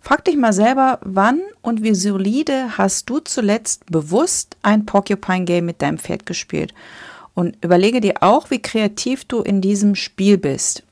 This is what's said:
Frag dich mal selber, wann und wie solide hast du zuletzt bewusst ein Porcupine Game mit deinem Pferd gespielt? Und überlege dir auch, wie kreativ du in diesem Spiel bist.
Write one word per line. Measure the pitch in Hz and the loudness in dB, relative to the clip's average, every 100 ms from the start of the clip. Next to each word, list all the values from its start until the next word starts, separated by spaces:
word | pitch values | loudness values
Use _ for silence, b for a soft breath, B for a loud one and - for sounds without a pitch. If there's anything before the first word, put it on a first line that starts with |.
Frag | - 285 | 0 0
dich | - 302 | 2 2
mal | 240 | 2
selber, | 190 220 262 262 254 | 4 2 4 2 0
wann | - 190 208 285 392 - | -2 2 2 2 -4 -8
und | - 226 | -6 -2
wie | 214 | 0
solide | 196 202 196 190 254 302 269 254 214 | 0 0 0 0 0 0 -2 -4 -2
hast | 196 - - | -2 -2 -4
du | 269 | -6
zuletzt | - - 208 220 220 - - | -4 -2 0 0 -2 -8 -4
bewusst | 160 151 196 349 - - - | -4 0 0 0 -2 -8 -4
ein | 208 214 208 | 0 0 2
Porcupine | 202 196 202 - 185 | 0 0 -4 -2 -2
Game | 180 175 170 | 0 0 -2
mit | 170 | -4
deinem | 143 160 | -4 -4
Pferd | - - - | -6 -8 -8
gespielt? | 175 - 160 156 B B B B B B | -10 -6 -6 -6 B B B B B B
Und | - 175 - | -4 -4 -4
überlege | 170 175 202 247 | 2 4 4 2
dir | 202 - | 0 2
auch, | 180 254 - | 4 2 0
wie | 254 | -6
kreativ | - 220 208 208 247 262 | -4 -2 -2 -2 -6 -6
du | - 233 | -4 -4
in | - 196 | 0 0
diesem | 190 202 208 | 0 2 2
Spiel | 196 - - 196 196 | 0 -6 0 4 4
bist. | 147 135 - - _ | 2 -4 -4 -6 _